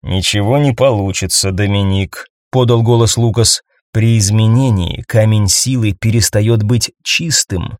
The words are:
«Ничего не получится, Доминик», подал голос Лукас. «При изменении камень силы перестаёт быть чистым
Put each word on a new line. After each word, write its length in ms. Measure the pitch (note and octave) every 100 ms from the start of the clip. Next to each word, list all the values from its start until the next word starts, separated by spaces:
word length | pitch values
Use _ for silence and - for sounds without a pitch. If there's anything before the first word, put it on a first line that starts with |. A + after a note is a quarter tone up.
«Ничего 540 | D#2+ F#2 F#2 G#2 G2+ C3+
не 160 | C#3+
получится, 760 | A#2+ C3+ A2 G2 F#2 F#2+ - G2
Доминик», 800 | F#2+ G2+ G2+ G2 G2 F#2+ - - _ _
подал 320 | B2+ B2 A#2
голос 360 | A2+ A#2 A2+ -
Лукас. 420 | A#2 A2+ A2 - _ _ _
«При 240 | A2 A2+ A2+
изменении 880 | G2+ G#2+ A2 A#2 C3+ G#2 E2+ - A#2+
камень 420 | A2+ G#2+ G#2+ G2+
силы 440 | - - C3 A2
перестаёт 680 | G2 A2 A2+ A2 G#2+ G#2+ A#2
быть 300 | G#2+ A#2+ - _
чистым 760 | - - E3 - - F#2+ E2+ -